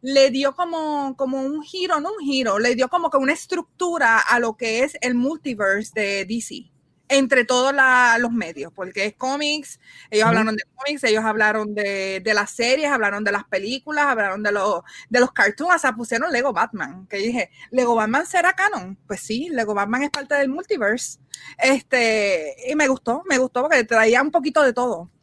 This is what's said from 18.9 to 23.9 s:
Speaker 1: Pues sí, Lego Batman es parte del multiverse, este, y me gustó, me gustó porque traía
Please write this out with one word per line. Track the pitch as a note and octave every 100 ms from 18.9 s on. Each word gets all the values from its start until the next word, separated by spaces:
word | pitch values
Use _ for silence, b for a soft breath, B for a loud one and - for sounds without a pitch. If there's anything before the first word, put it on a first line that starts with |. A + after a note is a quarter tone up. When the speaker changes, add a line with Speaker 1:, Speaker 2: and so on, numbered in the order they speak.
| G3 _
Speaker 1:
Pues | G3
sí, | - A3 E4+
Lego | C#4+ G#3+
Batman | G#3 G3+ B3
es | C#4+
parte | C#4+ C#4 C#4+
del | C#4
multiverse, | C#4+ F4+ F#4+ G3+ A#3+ - - _ B B B
este, | B3 C4+ - B3+ A#3 A3 G3+ F3+ D3+ C3+ B3
y |
me | D4+ C#4+
gustó, | C4 - B3+ F4+
me | C4
gustó | B3+ B3
porque | C#4+ D4+
traía | A3+